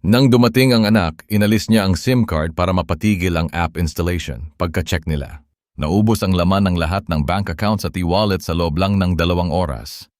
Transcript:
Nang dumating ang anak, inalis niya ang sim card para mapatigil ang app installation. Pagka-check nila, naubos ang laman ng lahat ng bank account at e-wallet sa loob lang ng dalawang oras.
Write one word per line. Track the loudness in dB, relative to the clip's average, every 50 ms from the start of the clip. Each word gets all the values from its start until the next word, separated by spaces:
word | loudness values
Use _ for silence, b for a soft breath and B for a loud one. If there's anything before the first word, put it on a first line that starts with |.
| 2
Nang | 2 4 4 6 6
dumating | 6 6 4 4 4 4 4 4 4
ang | 4 4
anak, | 4 4 4 2 0 -2 -6 -10 _
inalis | 0 2 2 2 2 0 2 2
niya | 2 2 2 2
ang | 0
sim | 0 0 0 0 0
card | 0 0 -2 -4 -4 -4 -2
para | -2 0 0
mapatigil | 0 -2 0 -2 -4 -2 0 0 0 0 0 0 0
ang | 0 -2 -2
app | -2 -2 -2 -2 -2 -2
installation. | -4 -2 -2 -2 -2 -2 -2 -4 -6 -8 -10 -10 -12 -14 _ _
Pagka-check | -6 -2 -2 -4 -2 -2 -4 -4 -2 -4
nila, | -4 -4 -6 -8 -14 -20 _ _ _ _ _ _ _ -6
naubos | -4 0 2 2 2 2 2 0
ang | 2 0 2
laman | 2 2 2 2 2 2 0
ng | 0
lahat | 0 -2 -2 -2 -4 -4 -2
ng | -2 -2 0
bank | -2 -2 -2 -2 -4
account | -6 -4 -2 -2 -2 -2
at | -4 -6 -4
e-wallet | -4 -2 0 0 0 0 0 -2 -2 -4
sa | -4
loob | -2 -2 -2 -2 0
lang | 0 0 0 2 0
ng | 2 0 2
dalawang | 0 0 0 0 0 0 -2
oras. | -2 -2 -2 -2 -6 -8 -10 -14 -16 -18 -20 _ _ _